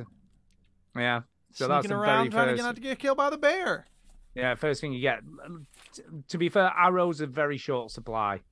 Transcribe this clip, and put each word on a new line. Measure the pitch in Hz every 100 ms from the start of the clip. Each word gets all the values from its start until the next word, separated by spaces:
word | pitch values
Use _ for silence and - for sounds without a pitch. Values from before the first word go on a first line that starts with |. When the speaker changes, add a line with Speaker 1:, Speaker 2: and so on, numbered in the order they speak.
| 120 _ _ _ _ _ _ _ _ 120
Speaker 1:
yeah. | 120 120 - _ _
So | - 131
that's | 143 202
Speaker 2:
Sneaking | 202
Speaker 1:
the |
Speaker 2:
around | 208 214
Speaker 1:
very | 233
Speaker 2:
trying | 220 254
to |
Speaker 1:
first | 240
Speaker 2:
get, | 240
not | 233
to |
get | 269 262
killed | 277 269
by | 285
the | 302
bear. | 285 370 349 165 - _ - - - 127
Speaker 1:
Yeah, | 127
first | 120 156 135
thing | 151
you | 127
get. | 131 110 147 151 147 170 143 - -
T-, | - - 160 -
to | 165
be | 170
fair, | 208 185 -
arrows | 180 180 175 151
are | 151
very | 131 147 139
short | - 127 113
supply. | - 113 110 104 98 -